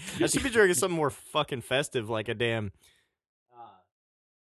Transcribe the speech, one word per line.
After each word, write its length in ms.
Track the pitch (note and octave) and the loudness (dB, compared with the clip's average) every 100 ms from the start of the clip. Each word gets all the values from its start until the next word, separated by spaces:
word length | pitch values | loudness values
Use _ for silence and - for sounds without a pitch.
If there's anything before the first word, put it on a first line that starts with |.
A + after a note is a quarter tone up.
| - - | -10 -2
I 60 | D3 | 0
should 160 | D3 | 0
be 60 | C4 | 2
drinking 260 | A3+ G3 D#3+ | 4 6 4
something 200 | F#3+ E3 | 2 2
more 140 | D3 | 0
fucking 520 | - - D3+ D3 C3 | -2 -4 -4 -2 -4
festive, 480 | - C3 D3 B2+ G#2+ | -2 -2 0 -4 -2
like 200 | A2 G#2+ | -2 -2
a 40 | |
damn, 380 | A2 A#2 A2+ G#2 - _ _ _ _ _ _ _ | -2 0 0 -4 -10 _ _ _ _ _ _ _
uh, 140 | A#2+ A2+ F#2 F2+ _ _ _ _ _ _ | -20 -20 -20 _ _ _ _ _ _ _